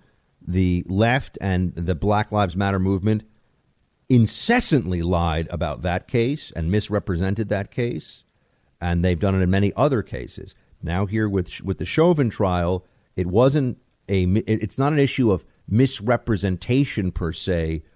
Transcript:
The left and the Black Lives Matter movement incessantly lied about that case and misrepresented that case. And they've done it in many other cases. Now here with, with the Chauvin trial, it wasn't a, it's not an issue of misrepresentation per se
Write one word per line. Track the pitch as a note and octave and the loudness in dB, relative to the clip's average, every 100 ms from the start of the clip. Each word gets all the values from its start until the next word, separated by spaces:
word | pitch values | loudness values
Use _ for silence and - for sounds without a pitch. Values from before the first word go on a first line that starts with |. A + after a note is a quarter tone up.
| _ _ _ _ | _ _ _ _
The | - F2+ F#2 F2+ - | -4 0 2 0 -2
left | F#2+ A2+ C3 - - | 0 2 2 -2 -6
and | G2 F2+ F2+ | -2 0 -2
the | - E2+ E2 | -2 -4 -2
Black | G2+ G#2 G#2 | 0 0 0
Lives | G#2 G2 F2+ | 0 0 0
Matter | G2 G2 | 0 0
movement | F#2 G2 G2+ G#2+ - _ _ _ _ _ _ _ - | 0 0 0 -2 -4 _ _ _ _ _ _ _ 2
incessantly | B2 A2 - - A#3+ - C#3+ F2 F2+ | 4 4 0 0 2 4 0 0 -2
lied | E2+ F2 E2+ D#2+ D#2+ | 0 2 2 0 -2
about | D#2+ D#2+ B1+ | -4 -4 -4
that | F2 F2+ - | -4 -4 -2
case | A#2+ A#2 D3+ - | -2 0 -2 -8
and | - D#2+ | -6 0
misrepresented | G#2 - G2+ - E2+ F#2+ G2+ G#2 | 0 0 -4 -2 -2 -2 -2 -2
that | G2+ G#2 | -4 -4
case. | - A#2+ D3+ - - _ _ _ _ _ - | -6 -4 -6 -12 -20 _ _ _ _ _ -8
And | F2 F2 | -2 0
they've | F2+ E2+ | 2 2
done | G2+ | 2
it | F#2+ | 2
in | F2+ | 2
many | G2 G#2 - | 2 2 2
other | C#3+ B2 | 0 0
cases. | - C2 A1 - - - _ - | -4 -10 -10 -14 -18 -20 _ -12
Now | E2+ F2+ | -4 -2
here | G2 A2 G#2+ | -2 0 0
with, | F#2+ F2 - | 0 -2 -8
with | F#2+ F#2 | -6 -6
the | |
Chauvin | F2 - E3+ D#3+ A#2+ | -4 2 4 4 0
trial, | - G2 F2+ E2+ F2+ - _ _ - | 0 0 2 0 -2 -6 _ _ -6
it | F2 | 0
wasn't | F#2+ C3 D3 B2+ - _ _ - | 4 4 4 -2 -6 _ _ -4
a, | G2 F#2 G#2 - | 0 2 2 2
it's | A2 G2+ - | -2 -2 -2
not | C#3 | 0
an | D#3 | 2
issue | C#3 - A#2 | 2 2 2
of | F#2 - _ - | 2 -2 _ -2
misrepresentation | G#2+ C3 - G#2 A#2+ - G#2 F#2+ F2+ - B2+ C#3+ - F#2 | 2 2 2 0 0 0 -2 0 -2 0 0 0 -2 -4
per | - E2+ | -2 -4
se | D#2+ - F2 D#2+ D#2+ - | -6 -4 -2 -2 -4 -8